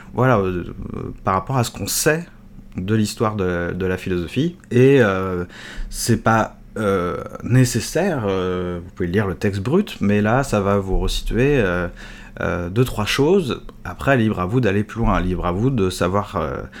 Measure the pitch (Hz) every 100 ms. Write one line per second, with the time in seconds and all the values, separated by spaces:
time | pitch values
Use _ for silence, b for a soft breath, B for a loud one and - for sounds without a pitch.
0 | B - 127 110 95 90 85 - - -
1 | - 85 - 95 - 131 113 - 101 -
2 | 156 160 175 - - - - - 92 110
3 | 104 - 110 107 92 87 85 87 92 92
4 | - 90 80 - 170 - - 120 135 139
5 | 107 95 95 90 90 B B B B -
6 | - 110 117 113 101 - - 107 104 98
7 | 87 - - - 95 127 123 117 - 156
8 | 196 143 104 95 92 90 90 87 87 -
9 | 90 95 98 85 104 98 95 175 208 -
10 | 101 104 104 123 139 107 98 101 95 92
11 | 90 - - 110 139 143 95 87 87 B
12 | B B B - 87 87 87 101 127 -
13 | 104 - 143 202 135 90 - - - 87
14 | 131 135 110 90 90 127 107 98 107 113
15 | 110 90 90 87 87 90 127 127 92 -
16 | 87 101 98 95 73 65 55 B